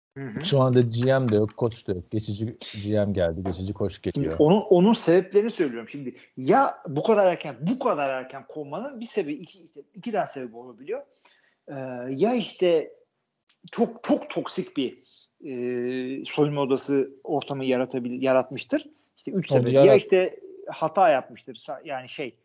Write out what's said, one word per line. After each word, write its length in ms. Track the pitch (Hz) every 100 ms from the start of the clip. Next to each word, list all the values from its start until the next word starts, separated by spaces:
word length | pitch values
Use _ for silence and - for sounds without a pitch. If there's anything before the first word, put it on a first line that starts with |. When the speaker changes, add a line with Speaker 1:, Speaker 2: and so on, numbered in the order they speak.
| _ -
Speaker 1:
Hı 80 | 135
hı. 200 | 110 165
Speaker 2:
Şu 160 | 139
anda 200 | 131 127
G 380 | 120 117 127 135
M 100 | 127
de 40 | 107
yok, 220 | 107 -
koç 300 | 120 113 -
da 60 |
yok. 180 | 90 -
Geçici 460 | 110 107 101 110 - - 107
G 220 | 101 104 101
M 60 |
geldi, 320 | 92 85 85
geçici 300 | 92 85 95
koç 280 | - 101 -
geliyor. 340 | - 143 147 -
Speaker 1:
Onun, 220 | 151 202
onun 320 | - 175 196
sebeplerini 560 | 226 - 175 185 202 226
söylüyorum 380 | 208 151 117 113
şimdi. 260 | 143 127 - - -
Ya 400 | 131 240 277 - 170
bu 160 | 139
kadar 280 | 151 208 185
erken, 240 | 165 160 117
bu 180 | 160 262
kadar 300 | 254 156 139
erken 380 | 131 127 139 -
kovmanın 520 | 156 143 156 277 254
bir 60 | 226
sebebi, 280 | - 151
iki, 300 | 151 175 190
işte 180 | 165 147 - 202
iki 160 | 233
tane 160 | 202 151
sebebi 280 | 139 123 117
olabiliyor. 440 | 127 113 143 247 - _ _ _ _ _ -
Ee, 60 | 139 131 123 127
ya 240 | 135 202
işte 600 | 247 170 - 180 160 - - _ _ _ _ _ _ -
çok, 320 | - 226 -
çok 260 | - 277 -
toksik 480 | - - - - -
bir, 260 | 123 - _ _ _ _
e, 840 | 147 127 123 123 123 127 127 135 -
soyunma 360 | - 147 147
odası 500 | 135 131 - 139 135 -
ortamı 420 | - 147 - 139 131
yaratabil-, 560 | 127 127 131 120 127
yaratmıştır. 680 | 131 131 123 123 - 294 - _ _ _
İşte 140 | -
üç 200 | 196 -
Speaker 2:
Onu 80 | 131
Speaker 1:
sebebi. 140 | 123 131
Speaker 2:
yarat- 120 | 175
Speaker 1:
Ya 80 | 208
işte 440 | - 190 185 - - - -
hata 420 | 156 156 202 175
yapmıştır. 460 | 135 - 113 - 120
Sa-, 320 | - 135 160
yani 220 | 135 127
şey, 260 | - 131 -